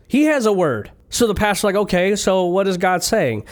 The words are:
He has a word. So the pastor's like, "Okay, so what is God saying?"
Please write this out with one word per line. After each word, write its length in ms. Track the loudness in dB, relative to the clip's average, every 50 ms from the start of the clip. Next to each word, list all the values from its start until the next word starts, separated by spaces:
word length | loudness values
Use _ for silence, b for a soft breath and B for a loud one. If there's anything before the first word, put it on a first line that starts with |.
| _
He 180 | -4 0 0 2
has 200 | 2 2 0 0
a 80 | 0 0
word. 380 | 0 0 0 -2 -4 -6 -10 -16 -20 -20 _
So 180 | -2 0 0
the 80 | 0 2
pastor's 300 | 0 0 0 0 0 0
like, 120 | 0 0
"Okay, 380 | 0 0 0 0 0 2 0 0
so 300 | 0 0 0 2 2 0
what 240 | 0 0 0 0 0
is 80 | 0
God 260 | 0 0 0 0 0 0
saying?" 420 | 0 0 0 0 0 -2 -4 B B